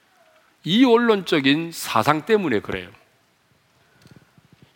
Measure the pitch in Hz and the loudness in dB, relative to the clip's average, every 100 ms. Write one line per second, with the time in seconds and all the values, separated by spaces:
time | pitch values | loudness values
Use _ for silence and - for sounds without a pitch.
0 | _ _ _ _ _ _ 151 208 262 233 | _ _ _ _ _ _ -2 2 4 4
1 | 240 208 170 170 135 147 170 160 - 113 | 2 -2 -2 0 2 0 -4 -10 -4 0
2 | 110 151 147 214 170 104 - 95 90 - | 2 0 0 0 0 -2 -4 -10 -12 -20
3 | _ _ _ _ _ _ _ _ _ _ | _ _ _ _ _ _ _ _ _ _
4 | - - _ _ _ _ _ | -20 -20 _ _ _ _ _